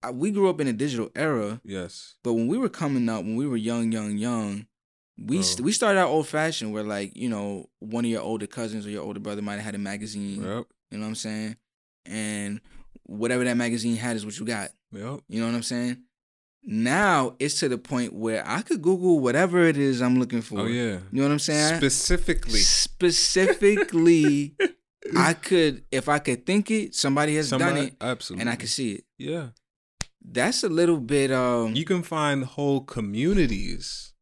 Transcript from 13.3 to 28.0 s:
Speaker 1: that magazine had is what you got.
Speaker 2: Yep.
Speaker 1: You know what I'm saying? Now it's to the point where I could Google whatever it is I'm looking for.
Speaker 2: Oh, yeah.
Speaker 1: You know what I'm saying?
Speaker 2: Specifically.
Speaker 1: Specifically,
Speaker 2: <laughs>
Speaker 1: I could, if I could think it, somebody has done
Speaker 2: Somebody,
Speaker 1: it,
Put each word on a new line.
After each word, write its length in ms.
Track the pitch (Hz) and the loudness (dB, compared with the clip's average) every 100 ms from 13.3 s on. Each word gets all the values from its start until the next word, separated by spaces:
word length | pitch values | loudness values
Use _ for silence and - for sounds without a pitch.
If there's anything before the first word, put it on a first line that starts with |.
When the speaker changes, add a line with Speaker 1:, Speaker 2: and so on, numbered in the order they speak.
| 123 123 | 0 0
Speaker 1:
that 100 | 120 | 0
magazine 400 | 120 117 113 113 | 0 -2 -2 -2
had 220 | 123 113 | -2 -6
is 80 | 104 | -6
what 120 | 101 | -10
you 80 | 107 | -6
got. 260 | 113 98 - _ | -6 -8 -14 _
Speaker 2:
Yep. 300 | 104 110 143 _ | -12 -10 -12 _
Speaker 1:
You 100 | 110 | -4
know 60 | 113 | -2
what 80 | 120 | -2
I'm 80 | |
saying? 400 | 113 120 123 123 - _ _ _ _ _ 269 | -4 -4 -4 -6 -12 _ _ _ _ _ -6
Now 720 | 107 117 156 208 160 127 - | -2 2 2 4 4 2 -2
it's 200 | 143 - | -4 0
to 80 | 147 | -2
the 80 | 123 | -2
point 360 | - 131 120 | -4 -4 -4
where 280 | 92 113 110 - | -4 -2 -2 -2
I 140 | 127 | -4
could 200 | 226 294 | -2 0
Google 380 | 160 185 180 165 | 2 2 4 4
whatever 460 | 127 131 185 175 165 | 4 4 4 4 4
it 120 | 143 | 4
is 240 | 139 127 | 2 2
I'm 160 | 123 127 | 4 4
looking 220 | 123 120 | 2 -2
for. 200 | 110 104 | -4 -4
Speaker 2:
Oh, 40 | 110 | -2
yeah. 340 | 120 117 95 95 | 0 -2 -4 -6
Speaker 1:
You 100 | 123 | 0
know 20 | |
what 80 | 139 | 2
I'm 80 | 147 | 2
saying? 380 | - 151 151 165 | 0 2 2 2
Speaker 2:
Specifically. 840 | 143 - - 180 - 170 - 110 | 2 2 2 2 2 0 2 2
Speaker 1:
Specifically, 2000 | 98 - - - 180 165 - - 190 - 202 208 180 170 165 165 151 143 143 - 392 - _ | 4 4 0 2 2 4 2 4 4 4 4 4 2 4 6 8 6 4 0 -2 -2 -2 _
Speaker 2:
<laughs> 320 | _ - 156 | _ -4 2
Speaker 1:
I 160 | 139 | 2
could, 500 | 165 - 180 160 127 - | 2 2 4 4 2 -4
if 160 | 131 127 | -4 0
I 100 | 147 | 0
could 260 | 147 123 - | 0 -4 2
think 240 | 196 202 | 0 2
it, 240 | 220 208 - | 0 -2 -2
somebody 400 | 143 139 151 151 | 0 2 2 0
has 140 | 147 | 0
done 100 | 131 | 2
Speaker 2:
Somebody, 280 | 170 143 139 | 2 2 -2
Speaker 1:
it, 80 | - | -4